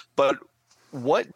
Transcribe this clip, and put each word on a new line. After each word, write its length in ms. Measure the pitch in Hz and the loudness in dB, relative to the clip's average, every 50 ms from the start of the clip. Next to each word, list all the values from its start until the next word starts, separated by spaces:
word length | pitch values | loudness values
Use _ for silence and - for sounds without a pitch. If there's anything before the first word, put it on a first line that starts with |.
| - _ _ | -18 _ _
but 220 | - 139 135 135 - - _ _ _ _ _ _ _ _ _ | 0 2 2 2 -2 -6 _ _ _ _ _ _ _ _ _
what 360 | - 139 120 135 160 220 - - - | -14 -8 -2 0 0 0 0 -4 -8